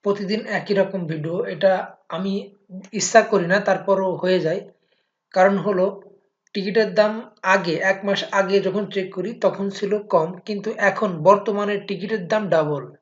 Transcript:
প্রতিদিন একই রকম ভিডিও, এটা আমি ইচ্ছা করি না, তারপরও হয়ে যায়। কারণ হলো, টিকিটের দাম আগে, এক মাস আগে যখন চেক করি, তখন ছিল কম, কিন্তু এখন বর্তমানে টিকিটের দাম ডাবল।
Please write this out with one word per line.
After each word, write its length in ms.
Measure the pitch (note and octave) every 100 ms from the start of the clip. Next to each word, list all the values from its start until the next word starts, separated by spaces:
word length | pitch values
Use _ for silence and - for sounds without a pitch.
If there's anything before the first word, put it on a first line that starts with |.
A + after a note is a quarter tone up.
প্রতিদিন 400 | G3+ G3+ F#3+ G#3+ -
একই 280 | G3 D3+
রকম 280 | G3 F#3+ F#3+ E3
ভিডিও, 300 | D#3+ D#3 F3+ G#3+
এটা 260 | E3+ F#3+ F#3 - - _
আমি 240 | E3 G3 G3 G3 _ _ F#3 -
ইচ্ছা 300 | G#3+ - A3+
করি 260 | G#3+ G3+ E3+
না, 100 | G3
তারপরও 500 | G3+ F#3 F#3+ F#3+ F#3 D#3+
হয়ে 240 | F3+ F#3
যায়। 220 | D#3 F3+ - _ _ _ _ _ _
কারণ 220 | F#3+ F#3+ G3
হলো, 280 | F3+ F#3 F#3+ G3 - _ _ _ _
টিকিটের 360 | - G3 A3+ G#3
দাম 180 | F3+ G#3+ A3 B3 _
আগে, 320 | F#3 G3 F3 D#3+
এক 240 | F#3 F#3+ G3+
মাস 140 | G3 -
আগে 260 | G3+ F#3 G3
যখন 240 | F#3 F#3 G3+
চেক 140 | G3 F#3
করি, 180 | F#3+ F#3
তখন 320 | A#3+ F#3+ - G3+
ছিল 220 | G3 G3+ G#3 G#3
কম, 160 | F3 D#3+ F#3
কিন্তু 300 | - G3+ G#3 A3+
এখন 320 | G3+ F#3+ G#3 E3+
বর্তমানে 520 | D#3+ G3+ A3 G3+ G#3 G3+ G3+
টিকিটের 400 | F#3 G3 A3 E3+
দাম 160 | G#3+ G3+
ডাবল। 360 | E3 D3+ C#3+ B2 -